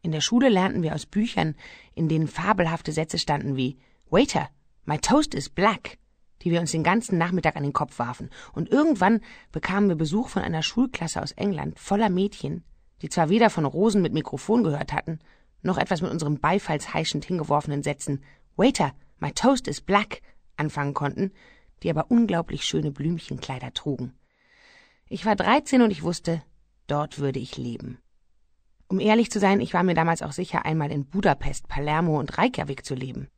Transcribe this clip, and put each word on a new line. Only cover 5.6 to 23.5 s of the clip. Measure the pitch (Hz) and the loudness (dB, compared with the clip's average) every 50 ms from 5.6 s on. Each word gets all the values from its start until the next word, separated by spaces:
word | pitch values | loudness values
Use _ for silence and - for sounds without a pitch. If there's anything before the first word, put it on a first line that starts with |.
| 190 220 202 - - - - _ _ _ _ _ _ _ _ _ | 2 2 0 -2 -8 -16 -18 _ _ _ _ _ _ _ _ _
die | - 180 | -2 0
wir | 170 170 | 0 0
uns | 170 156 | 0 0
den | - 160 151 | -2 0 2
ganzen | 165 185 233 226 - 196 | 4 2 2 2 0 0
Nachmittag | 165 165 175 180 175 - 156 - | 0 0 0 0 2 2 0 0
an | - 143 | 2 -4
den | 143 - | -2 0
Kopf | - 147 - - | -2 -4 -4 -4
warfen. | - 120 120 120 - - - - - - - - | -6 -6 -6 -6 -10 -12 -14 -14 -18 -20 -10 -6
Und | - - - | -6 -2 2
irgendwann | - 269 302 330 285 185 180 196 226 208 - - - - - _ | 2 4 4 4 4 4 4 4 4 2 0 -8 -20 -20 -20 _
bekamen | - 156 - - 185 202 208 202 | -10 -8 -4 -2 0 2 2 2
wir | 170 | 2
Besuch | 151 160 147 160 214 254 - | 2 0 0 0 -2 -2 -2
von | - 190 185 | -2 -2 -2
einer | - 170 160 | -2 -4 -4
Schulklasse | 156 - - 226 262 254 - - 170 160 - 170 | -4 -2 0 0 0 0 0 -6 -6 -4 -4 -4
aus | - - | -6 -6
England, | - - - 208 185 151 143 156 160 - | -6 -4 -2 -2 -2 -2 -6 -8 -8 -10
voller | - - 196 208 226 208 | -4 -2 0 2 2 2
Mädchen, | 180 180 196 202 - - - 139 147 170 - - - _ _ _ _ _ | 2 2 0 -2 -2 -6 -8 -8 -8 -8 -12 -16 -20 _ _ _ _ _
die | - - | -12 -4
zwar | - 180 160 151 | 0 0 2 4
weder | 196 233 240 208 | 6 6 6 4
von | - 170 151 | 4 2 -2
Rosen | 135 - 160 202 233 202 208 | -2 0 2 2 4 4 4
mit | 175 151 - | 2 2 0
Mikrofon | 156 147 - - 135 - - 220 247 208 | -2 -4 -4 -10 -8 -2 0 2 2 2
gehört | 165 143 147 - - 147 | 0 -2 -4 -4 -4 -4
hatten, | - - - 160 156 _ - _ _ _ _ _ _ - | -4 -4 -4 -10 -10 _ -20 _ _ _ _ _ _ -4
noch | - 180 | -2 0
etwas | - - - 190 156 | 0 0 -2 -2 -2
mit | 175 - | -2 -4
unseren | 135 165 160 147 151 139 | -2 -2 -2 -2 -2 0
beifallsheischend | - 151 180 202 - - 156 143 - - - 156 160 - - 147 - | 0 0 0 0 0 -2 -4 -4 -4 -4 -4 -2 -2 -2 -4 -6 -4
hingeworfenen | - 185 170 151 - 147 147 147 151 143 147 | -4 -4 -4 0 0 0 0 0 -2 -4 -4
Sätzen | 143 151 143 _ - - 139 139 - - - _ _ _ _ | -4 -4 -6 _ -4 -6 -6 -6 -6 -16 -20 _ _ _ _
„Waiter, | - 190 262 - - 170 135 - - - _ _ _ | 4 4 4 4 4 0 0 0 -8 -20 _ _ _
my | - 147 | -6 -6
toast | - - - 254 277 247 - | -4 2 4 4 4 4 0
is | - 143 - | -6 -8 -8
black“ | - - 196 202 208 - - - - - - - _ - _ | -2 2 2 2 2 0 -10 -16 -16 -20 -20 -20 _ -18 _
anfangen | - 151 151 - 143 143 143 139 | -4 -4 -4 -2 -2 -4 -2 -2
konnten, | - 143 143 - - 196 190 - _ - - _ _ _ _ _ _ | -2 -4 -4 -2 -2 -4 -4 -4 _ -20 -20 _ _ _ _ _ _
die | - 170 | -4 -2
aber | 156 156 - - | -2 -2 0 2
unglaublich | 240 233 233 196 180 165 170 - 156 147 - | 4 4 4 4 2 -2 -2 -4 -6 -6 -6
schöne | - - 156 151 147 | -4 -2 -2 -2 -2
Blümchenkleider | 139 - 143 165 175 165 - - 139 135 - - | -4 -2 -2 -2 -2 -4 -6 -8 -10 -8 -8 -10